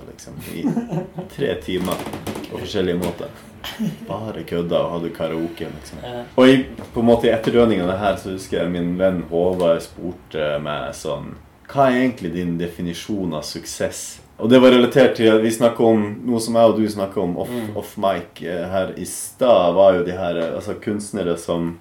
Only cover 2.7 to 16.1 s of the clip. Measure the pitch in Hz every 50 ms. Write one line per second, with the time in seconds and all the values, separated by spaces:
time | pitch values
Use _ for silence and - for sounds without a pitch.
2.7 | - 101 92 90 85 90 90 87 80 - - - - - - - - - - -
3.7 | - - 220 170 - - - - 98 104 110 107 98 85 82 - 92 87 85 85
4.7 | 87 78 80 80 85 85 85 82 82 - 85 80 82 82 82 85 - - 82 78
5.7 | 76 76 - - - 73 - 123 123 120 120 - - 127 127 131 135 127 131 -
6.7 | - - - - - 123 113 120 117 113 131 120 113 113 - - 113 120 117 113
7.7 | 104 92 87 90 95 95 104 101 95 - - 98 95 92 - - 101 90 85 87
8.7 | 90 87 85 87 87 90 95 95 92 87 80 78 85 85 87 92 92 90 90 85
9.7 | 82 80 - - - - 85 87 87 - - - - 78 76 76 73 73 76 76
10.7 | 73 69 64 71 73 - - 80 73 73 - 71 - - - - _ _ _ -
11.7 | - 135 139 131 123 123 131 127 117 - 95 85 82 90 90 87 85 85 87 85
12.7 | - - 90 85 85 - - - 107 101 92 85 78 76 73 - - 82 - -
13.7 | - - 104 95 - - - - - - - - - - - 110 123 131 123 127
14.7 | 123 123 120 117 - 139 127 - - - 113 110 110 110 110 117 110 - 117 117
15.7 | 117 - 120 113 113 107 104 104